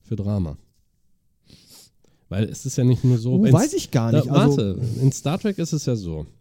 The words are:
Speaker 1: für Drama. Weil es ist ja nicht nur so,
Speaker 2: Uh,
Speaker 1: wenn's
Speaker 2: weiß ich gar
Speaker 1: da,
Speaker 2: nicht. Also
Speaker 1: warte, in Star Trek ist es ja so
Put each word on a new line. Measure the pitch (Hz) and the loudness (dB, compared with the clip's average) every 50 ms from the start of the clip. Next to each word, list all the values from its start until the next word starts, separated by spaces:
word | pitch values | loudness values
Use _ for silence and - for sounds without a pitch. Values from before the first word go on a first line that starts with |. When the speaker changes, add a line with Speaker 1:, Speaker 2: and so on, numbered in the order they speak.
Speaker 1:
für | _ - 117 | _ -8 -8
Drama. | 101 98 101 104 101 92 78 73 - _ _ _ _ _ _ _ _ _ _ _ _ _ _ _ _ _ _ - _ _ _ - - - _ _ _ _ _ _ _ _ _ | -6 -4 -4 -2 -2 -2 -4 -6 -12 _ _ _ _ _ _ _ _ _ _ _ _ _ _ _ _ _ _ -20 _ _ _ -20 -20 -20 _ _ _ _ _ _ _ _ _
Weil | - 95 110 | -6 -4 -4
es | - - - - | -4 -6 -10 -12
ist | 135 - | -8 -4
ja | - 127 | 0 2
nicht | 123 127 - - | 2 2 2 2
nur | 127 123 117 | 2 2 2
so, | 110 123 127 | 0 0 0
Speaker 2:
Uh, | 185 208 | 2 4
Speaker 1:
wenn's | 214 - | 6 6
Speaker 2:
weiß | - 240 294 339 | 6 4 2 0
ich | 370 - - | -4 -6 0
gar | - 135 113 113 113 | 0 0 0 2 2
Speaker 1:
da, | 151 | 2
Speaker 2:
nicht. | 147 - | 2 2
Also | 143 139 139 143 143 139 | 2 4 4 4 2 2
Speaker 1:
warte, | 117 101 92 - 123 117 113 120 127 | 0 -2 -2 -2 -4 -4 -4 0 0
in | 135 131 | 0 0
Star | - - 143 151 196 | 0 -6 -6 -6 -2
Trek | - 214 196 - | -4 -4 -4 -4
ist | 165 160 - | -4 -4 -4
es | 151 - | -4 -2
ja | - 123 | -2 -4
so | 113 98 85 80 78 78 - _ _ | -4 -4 -6 -8 -8 -10 -12 _ _